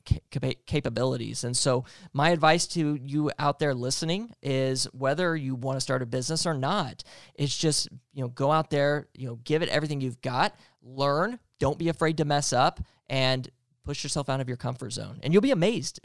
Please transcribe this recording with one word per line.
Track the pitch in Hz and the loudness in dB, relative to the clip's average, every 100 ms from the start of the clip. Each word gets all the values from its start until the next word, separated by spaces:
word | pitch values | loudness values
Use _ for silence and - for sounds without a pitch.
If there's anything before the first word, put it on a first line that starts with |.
| - | -2
ca-, | - - | -2 0
capa-, | 139 131 - - | -4 -4 -4 -2
capabilities. | 151 127 113 127 131 110 123 | -2 -2 0 0 0 -4 -6
And | 123 123 | -4 0
so | 143 127 127 - - | 2 2 0 -14 -10
my | 135 151 | 2 4
advice | 175 156 170 - | 6 6 4 2
to | 170 151 147 | 0 0 0
you | 135 143 151 - | -2 0 0 0
out | 147 143 | 0 2
there | 151 | 0
listening | 131 123 - 160 180 233 - | 0 -2 -2 -2 -2 -4 -10
is, | 139 135 131 131 123 | -2 0 0 0 -4
whether | 131 131 143 180 160 | -2 0 2 0 0
you | 135 127 | -2 -4
wanna | 131 131 | -4 -4
start | 131 131 | -2 -2
a | 120 | 0
business | 131 127 165 180 | -4 -2 -2 0
or | |
not, | 147 135 202 139 - - - - - | 0 0 0 -2 -8 -18 -20 -20 -4
it's | 143 - | -2 0
just, | 160 147 - - _ | 2 2 -2 -8 _
you | 143 | -8
know, | 127 | -8
go | 123 139 | -2 2
out | 156 160 | 2 2
there, | 151 143 147 - | 2 2 0 -4
you | - 131 | -12 -10
know, | 120 | -10
give | 120 151 | 0 0
it | 170 | 2
everything | 147 151 147 | 0 0 -2
you've | 131 120 | -4 -4
got, | 131 123 196 - - _ | -6 0 0 -2 -20 _
learn, | 123 131 139 143 196 240 _ _ | -18 -2 0 2 0 -4 _ _
don't | 139 147 | -2 0
be | 165 | -2
afraid | 160 160 160 | 0 0 2
to | 147 | 2
mess | 143 143 | 2 2
up, | 123 147 - - _ _ | 4 2 2 -12 _ _
and | 131 131 131 127 _ _ _ | 0 2 0 -4 _ _ _
push | - - | -10 -8
yourself | 147 - 143 | -4 -4 -2
out | 135 | -2
of | 127 | -4
your | 123 | -6
comfort | 123 127 - | -6 -8 -8
zone. | - 101 - | -8 -10 -8
And | - | 4
you'll | 180 | 4
be | 262 | 6
amazed | 233 180 226 135 - | 4 2 2 -4 -8